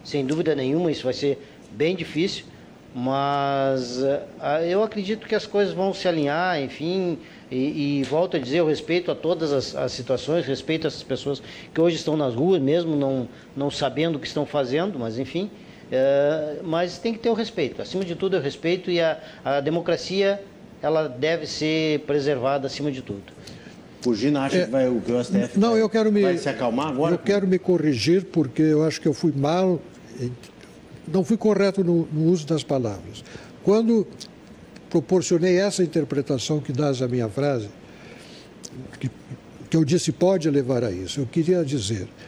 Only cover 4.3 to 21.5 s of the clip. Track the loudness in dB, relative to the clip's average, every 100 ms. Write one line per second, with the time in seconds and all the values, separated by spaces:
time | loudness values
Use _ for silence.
4.3 | -8 -2 0 2 0 0 -2 -6 -6 -2
5.3 | -4 0 0 0 0 -2 0 0 2 0
6.3 | 0 0 0 -4 -6 -4 -2 -2 -4 -10
7.3 | -20 -8 -2 -2 -2 0 0 0 0 0
8.3 | -2 0 2 2 0 0 -2 -2 -2 -2
9.3 | 0 0 0 -2 -4 -4 -4 -4 -2 0
10.3 | -2 0 -4 -2 -2 -2 -6 -6 -4 -4
11.3 | -6 -10 -18 -6 2 2 2 0 0 0
12.3 | 2 2 4 4 2 2 0 0 -2 -4
13.3 | -12 -14 -4 -4 -2 -2 0 -2 -2 -4
14.3 | -4 -2 -2 0 0 -2 -4 -6 -6 -6
15.3 | -6 -6 -10 -20 -20 -4 2 4 4 2
16.3 | 0 -4 -6 -2 -2 -2 -4 -4 -2 0
17.3 | 0 -2 -2 -4 -4 -6 -6 -4 -2 0
18.3 | 0 -2 -2 -2 -2 0 0 0 -2 -8
19.3 | -8 -2 0 2 0 0 -2 -2 0 0
20.3 | 0 -6 -20 -20 -6 0 2 0 -2 -2
21.3 | 0 -4